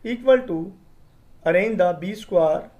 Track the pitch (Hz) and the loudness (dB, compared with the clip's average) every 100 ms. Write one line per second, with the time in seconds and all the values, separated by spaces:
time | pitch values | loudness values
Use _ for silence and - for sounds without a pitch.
0 | 220 240 262 254 254 165 180 - - - | -8 -4 2 2 2 -6 -8 -14 -20 -20
1 | - _ _ - 165 175 214 208 180 160 | -20 _ _ -6 0 2 0 0 0 0
2 | 175 214 - 180 160 156 - | -8 -10 -2 2 2 0 -6